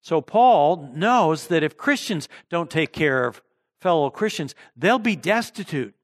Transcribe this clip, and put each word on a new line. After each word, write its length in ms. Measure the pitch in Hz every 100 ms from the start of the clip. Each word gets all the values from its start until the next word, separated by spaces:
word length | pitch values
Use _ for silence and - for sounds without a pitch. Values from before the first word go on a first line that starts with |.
So 200 | - 165
Paul 680 | - 214 247 208 147 180 143
knows 540 | 151 196 247 170 156 -
that 140 | 165
if 140 | 151 -
Christians 520 | - 285 - 185 - - _
don't 220 | 170 170
take 220 | 180 151
care 340 | - 156 131 123
of 160 | - _ _ _ _
fellow 280 | 185 170 143
Christians, 440 | - 214 - 143 - - -
they'll 220 | 160 247
be 180 | 220 185
destitute. 800 | 143 220 226 - 196 151 113 _